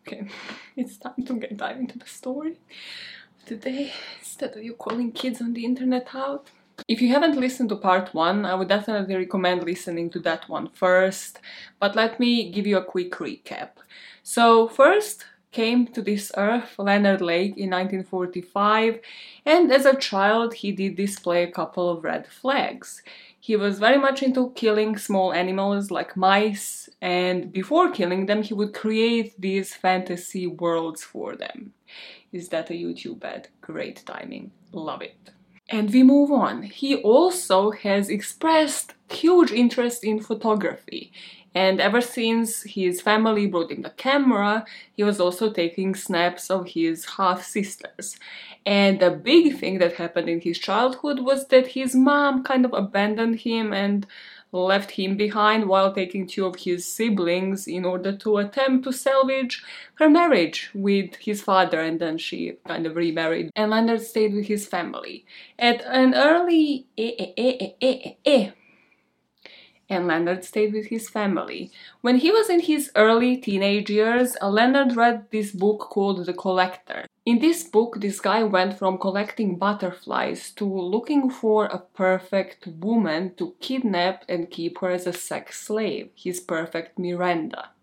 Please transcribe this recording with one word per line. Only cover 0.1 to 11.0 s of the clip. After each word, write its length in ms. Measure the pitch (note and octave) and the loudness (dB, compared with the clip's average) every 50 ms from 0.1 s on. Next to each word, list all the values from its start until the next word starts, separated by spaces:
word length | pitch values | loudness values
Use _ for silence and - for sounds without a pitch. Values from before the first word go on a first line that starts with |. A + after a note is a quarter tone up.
| G#3 G#3+ G#3 G3+ - - - - G#3+ - - - _ | -14 -14 -14 -16 -14 -18 -16 -16 -18 -18 -20 -18 _
it's 220 | - B3 - - | -10 -10 -10 -10
time 260 | - - - - - B3 | -16 -18 -14 -10 -10 -8
to 80 | - B3+ | -6 -6
get 240 | A3+ A3 - G#3 G3+ | -8 -6 -10 -10 -10
dive 200 | A3+ - A3+ C4 | -10 -10 -8 -8
into 200 | B3+ - - B3 | -10 -10 -10 -14
the 80 | - | -20
story 500 | - - - - C4 C4 C#4+ D4+ D#4+ E4+ _ _ _ - - - - - - - - - - - _ _ _ | -20 -20 -14 -10 -10 -8 -6 -8 -10 -10 _ _ _ -20 -20 -20 -18 -18 -18 -18 -18 -20 -20 -20 _ _ _
of 60 | _ | _
today. 480 | - A3+ G#3+ - C4 C4 C#4 C#4+ C4+ - - - - - - | -14 -14 -10 -8 -8 -6 -6 -6 -8 -8 -14 -16 -18 -20 -18
Instead 360 | - - - - C#4 - - | -18 -18 -12 -10 -10 -10 -10
of 80 | G#3+ A3 | -12 -14
you 80 | A#3 A#3 | -14 -14
calling 400 | _ - G3+ A3+ A#3 B3 A#3 A3+ | _ -10 -8 -4 -4 -4 -4 -4
kids 300 | - - C4 A#3 - A#3+ | -6 -6 -6 -6 -6 -6
on 100 | A#3 A#3+ | -6 -6
the 140 | A#3+ A#3 | -4 -2
internet 420 | A#3 B3+ B3+ B3+ B3+ B3+ B3 B3 - - | -4 -4 -2 0 0 0 0 -2 -6 -10
out, 340 | C4 C4 C#4 C#4+ C#4+ - - _ _ _ _ _ - - - | -8 -6 -6 -6 -8 -12 -16 _ _ _ _ _ -20 -4 -4
if 120 | A3+ A3 | 0 2
you 80 | A#3+ A#3+ | 2 4
haven't 280 | B3+ D4 D#4+ E4 D4 | 4 4 4 4 2
listened 320 | C#4 B3+ B3+ B3+ - B3+ G#3+ | 2 0 -2 -2 -2 -4 -4
to 60 | G#3 | -4
part 360 | G3+ - F#3+ F#3 F#3+ F#3+ - - | -2 2 2 2 2 2 -2 -2
one, 300 | D#3 D#3+ E3+ F#3+ G#3 G#3 | 0 0 2 2 0 0
I 100 | F3+ F#3 | -2 -2
would 140 | F#3 F#3+ F3+ | -2 0 0
definitely 480 | G3 G#3 G#3 - A3 G#3 G3 F#3 G3 | 0 0 0 -2 -4 -2 -2 -2 -2
recommend 480 | F#3 F#3 F3+ - G3 F3+ F3+ F3+ F3+ F3 | -4 -4 -2 -2 0 0 2 0 0 -2
listening 460 | E3 F3+ F#3 - F#3+ E3+ E3+ E3+ E3+ | -4 -6 -6 -6 -8 -6 -6 -6 -6
to 100 | - F3 | -8 -4
that 280 | D#3+ E3+ D#3+ D#3+ - - | -4 -4 -4 -4 -8 -10
one 200 | E3 D3 D#3 D#3+ | -8 -8 -8 -10
first, 680 | _ - - F3+ F#3 F#3 | _ -2 2 4 4 4